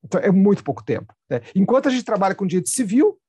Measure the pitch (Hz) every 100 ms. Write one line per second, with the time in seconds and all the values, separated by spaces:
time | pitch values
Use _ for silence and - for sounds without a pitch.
0 | - 180 170 190 202 196 - - - 107
1 | - _ _ 123 - 190 196 247 277 254
2 | 226 208 190 185 190 180 180 - 214 233
3 | 415 -